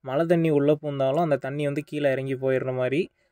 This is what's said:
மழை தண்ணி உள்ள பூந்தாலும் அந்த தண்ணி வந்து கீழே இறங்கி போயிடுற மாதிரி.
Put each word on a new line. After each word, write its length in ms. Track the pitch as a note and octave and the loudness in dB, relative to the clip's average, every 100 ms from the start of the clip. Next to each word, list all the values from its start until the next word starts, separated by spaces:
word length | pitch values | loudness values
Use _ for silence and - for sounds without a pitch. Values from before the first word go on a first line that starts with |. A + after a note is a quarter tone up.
மழை 220 | C3 C#3 E3 | -2 -2 2
தண்ணி 260 | E3+ D#3+ | 2 4
உள்ள 220 | C#3+ C#3+ D3+ | 4 4 2
பூந்தாலும் 500 | D3+ C#3 C3+ C3+ C#3 | 0 -2 0 2 0
அந்த 140 | C#3 | 0
தண்ணி 240 | C3+ C#3+ D3 | -2 -4 -4
வந்து 180 | C#3+ D3 | -4 -6
கீழே 260 | D3 C#3+ | -2 0
இறங்கி 260 | C3 C3+ C3 | 0 -4 -2
போயிடுற 340 | C3 C3 B2+ B2+ | 0 0 -2 -2
மாதிரி. 260 | B2+ C#3 G3 _ _ | -2 -2 -4 _ _